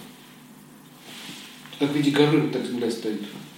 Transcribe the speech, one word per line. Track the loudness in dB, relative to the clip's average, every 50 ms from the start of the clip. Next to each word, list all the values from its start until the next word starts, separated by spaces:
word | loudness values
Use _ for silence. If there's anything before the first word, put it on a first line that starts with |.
| -18 -18 -20 -20 -20 -20 -20 -20 -20 -20 -20 -20 -20 -20 -20 -20 -20 -20 -20 -20 -20 -18 -16 -16 -14 -14 -14 -14 -16 -16 -18 -18 -18 -18 -4 -2
Как | 0 0
в | 2
виде | 2 2 4
горы | 6 6 6 6 6 4
вот | 4 2 0
так | -2 -4
Земля | -4 -2 -2 -2 -2
стоит. | -2 -2 -4 -4 -4 -4 -6 -10 -12 -14 -16 -16 -18